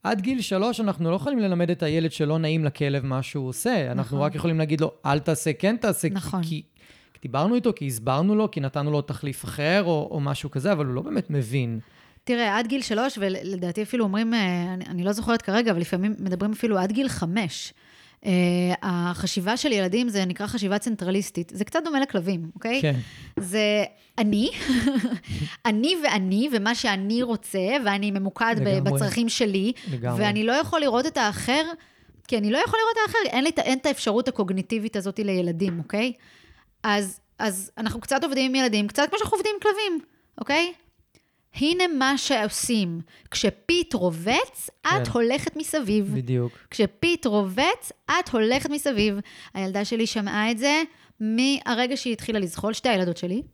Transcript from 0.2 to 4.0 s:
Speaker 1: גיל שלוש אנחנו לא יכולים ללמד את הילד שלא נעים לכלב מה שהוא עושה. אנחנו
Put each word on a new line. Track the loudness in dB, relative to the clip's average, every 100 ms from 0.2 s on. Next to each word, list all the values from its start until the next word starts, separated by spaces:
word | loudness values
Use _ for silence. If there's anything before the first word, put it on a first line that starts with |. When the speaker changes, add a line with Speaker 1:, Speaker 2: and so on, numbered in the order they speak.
Speaker 1:
גיל | 0 -2
שלוש | 0 0 0 0
אנחנו | 0 0 0
לא | 0
יכולים | 0 0
ללמד | 2 2 2
את | 2
הילד | 2 2 0
שלא | 0 0 2
נעים | 2 2
לכלב | 0 0 0 0 0
מה | -2
שהוא | -2 -4 -4
עושה. | -2 0 0 0
אנחנו | -2